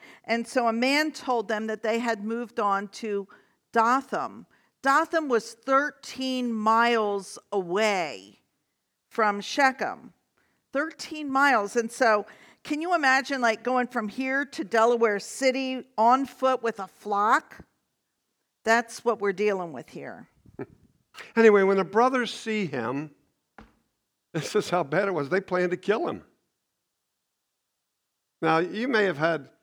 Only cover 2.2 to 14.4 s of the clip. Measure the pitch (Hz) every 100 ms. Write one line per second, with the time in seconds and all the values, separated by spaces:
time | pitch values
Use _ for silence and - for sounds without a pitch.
2.2 | 208 233 240 - 202 196 202 - 226 202
3.2 | 196 - _ _ _ 233 226 269 269 175
4.2 | 120 98 - _ _ _ 269 285 320 330
5.2 | 302 233 - - - 269 294 - - -
6.2 | 262 254 247 220 214 226 233 233 208 202
7.2 | 185 - _ 202 175 185 220 196 156 104
8.2 | 98 - _ _ _ _ _ _ _ -
9.2 | 214 202 - - 269 254 160 95 - _
10.2 | _ _ _ _ _ 269 320 - - 302
11.2 | 294 262 277 240 202 240 226 - 240 214
12.2 | 202 - - _ - 302 339 349 277 262
13.2 | 269 269 240 220 240 254 247 247 214 214
14.2 | 262 269